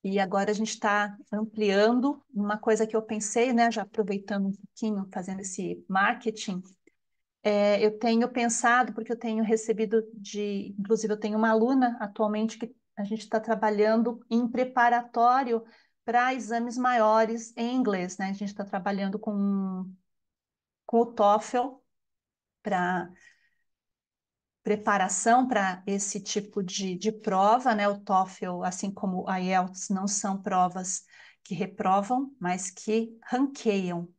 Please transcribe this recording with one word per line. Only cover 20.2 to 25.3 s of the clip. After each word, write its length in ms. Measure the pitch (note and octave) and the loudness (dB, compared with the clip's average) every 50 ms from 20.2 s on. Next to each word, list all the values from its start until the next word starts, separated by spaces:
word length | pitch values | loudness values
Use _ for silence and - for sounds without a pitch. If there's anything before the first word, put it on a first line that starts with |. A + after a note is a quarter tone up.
| _ _ _ _ _ _ _ _ _ _ _ _ _ | _ _ _ _ _ _ _ _ _ _ _ _ _
com 140 | - - A#3 | 0 2 2
o 60 | A#3+ A#3 | 2 2
toefl 720 | A#3 - G#3 G3+ G3+ G#3+ G#3+ - - B3 B3 C#4 - _ _ _ _ _ _ _ _ _ _ _ _ _ _ _ _ _ | 2 4 6 6 6 4 2 -2 -2 -2 -2 -2 -6 _ _ _ _ _ _ _ _ _ _ _ _ _ _ _ _ _
pra 480 | _ G#3+ F#3+ F3+ F3+ F3 F#3 F3+ F3 F3 F#3 _ _ - _ _ _ _ _ _ _ _ _ _ _ _ _ _ _ _ _ _ _ _ _ _ _ _ _ _ _ | _ -2 -2 0 0 0 0 -2 -4 -6 -12 _ _ -20 _ _ _ _ _ _ _ _ _ _ _ _ _ _ _ _ _ _ _ _ _ _ _ _ _ _ _
preparação 840 | - G#3 G#3 G#3 A3+ G3+ G3 F#3 F#3 - - - A3+ | -2 -2 0 0 0 2 2 2 0 -2 0 2 4